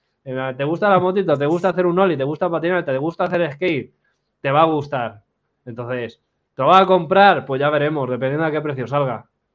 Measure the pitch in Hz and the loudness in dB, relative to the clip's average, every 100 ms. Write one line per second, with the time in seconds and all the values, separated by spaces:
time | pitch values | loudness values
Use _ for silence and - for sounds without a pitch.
0 | _ _ 139 131 131 131 143 170 208 185 | _ _ -10 -8 -6 -6 -4 0 2 2
1 | 180 196 185 139 143 170 185 175 180 175 | 2 0 0 0 0 0 -2 0 0 2
2 | 196 143 135 151 180 165 165 185 151 131 | 2 0 -4 -4 -4 -2 -2 -2 -2 -4
3 | 160 165 180 175 160 143 180 143 107 _ | -4 -4 -4 -2 -2 -2 -4 -4 -6 _
4 | _ _ _ _ 139 143 160 151 147 131 | _ _ _ _ -2 2 2 2 -4 -6
5 | 113 101 _ _ _ _ 123 117 120 123 | -6 -10 _ _ _ _ -16 -12 -8 -8
6 | 113 - _ _ _ - 139 185 185 185 | -8 -12 _ _ _ -2 4 6 6 4
7 | 156 190 202 156 139 135 143 147 147 151 | 4 6 6 4 0 -2 0 0 0 -2
8 | 123 123 131 151 160 151 151 131 113 143 | -4 -2 -2 -2 -2 -2 -4 -6 -4 -2
9 | 135 110 - _ _ | -2 -4 -10 _ _